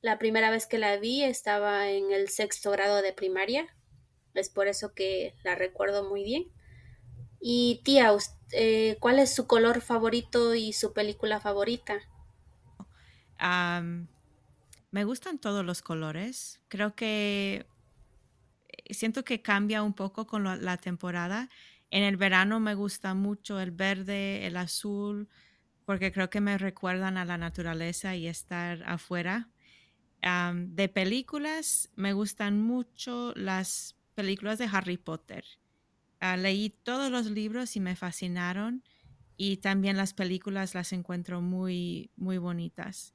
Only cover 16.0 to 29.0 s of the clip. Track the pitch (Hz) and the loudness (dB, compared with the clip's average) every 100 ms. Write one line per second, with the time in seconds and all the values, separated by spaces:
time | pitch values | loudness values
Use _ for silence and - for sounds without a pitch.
16 | 156 156 214 262 - - _ 196 208 208 | -4 -4 -6 -8 -12 -14 _ -4 -4 -2
17 | 226 214 208 202 196 196 - _ _ _ | -2 0 0 0 -2 -4 -8 _ _ _
18 | - - _ _ _ _ _ - - 208 | -20 -20 _ _ _ _ _ -20 -12 -4
19 | 226 226 247 226 226 202 208 214 214 202 | -2 -2 -2 -4 2 2 2 0 0 -2
20 | 190 196 220 214 196 185 185 180 - 175 | -6 -6 -6 -2 -2 -2 -4 -4 -4 -6
21 | 180 175 175 202 254 - - - _ 165 | -4 -4 -4 -4 -6 -14 -20 -20 _ 2
22 | 202 196 196 185 196 220 220 202 202 - | 2 2 4 6 4 2 0 0 -4 -4
23 | 190 190 196 208 - 196 185 170 190 196 | -4 -2 -2 -4 -6 -4 -4 -2 -2 0
24 | 190 202 196 196 185 180 180 - 208 202 | -2 -2 -2 -2 -4 -4 -4 -4 -4 -4
25 | 202 208 208 _ _ _ _ _ - 196 | -4 -6 -8 _ _ _ _ _ -4 -2
26 | 190 190 185 208 202 196 190 185 185 185 | -2 -2 -2 0 0 0 -2 -4 -2 -2
27 | 190 185 175 175 170 165 170 165 165 175 | -2 -2 -4 -4 -6 -4 -4 -4 -4 -4
28 | 196 185 165 165 - 175 175 170 - 170 | -6 -4 -6 -8 -8 -6 -6 -6 -6 -6